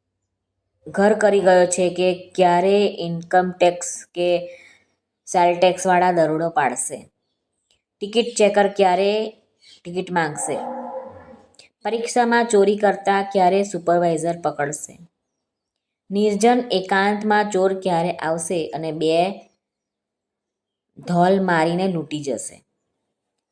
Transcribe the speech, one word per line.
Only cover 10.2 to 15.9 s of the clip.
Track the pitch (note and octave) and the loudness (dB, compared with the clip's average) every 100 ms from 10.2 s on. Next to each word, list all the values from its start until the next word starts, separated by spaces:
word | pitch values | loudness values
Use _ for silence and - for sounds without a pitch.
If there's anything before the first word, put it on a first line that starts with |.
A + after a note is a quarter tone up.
| D#3 D3 - C3+ - - - - - F#2+ - - _ _ - _ | -2 -4 -6 -6 -8 -10 -12 -12 -14 -18 -20 -20 _ _ -20 _
પરીક્ષામાં | G#3 A3+ A#3 B3 A#3 A#3 A#3 | -6 -6 -2 0 2 2 2
ચોરી | G3+ G3 G#3 | 2 4 2
કરતા | G3+ G3 - G3 | 0 0 0 -2
ક્યારે | G3 G3 F3+ G3 | 0 2 2 2
સુપરવાઇઝર | G3+ F3 E3+ F3 F3 D#3+ E3 E3+ | -2 -4 0 2 2 0 -4 -4
પકડશે, | D3+ D3+ C#3+ D3+ - - F3 _ _ _ _ _ _ _ _ | -6 -4 -6 -6 -14 -20 -20 _ _ _ _ _ _ _ _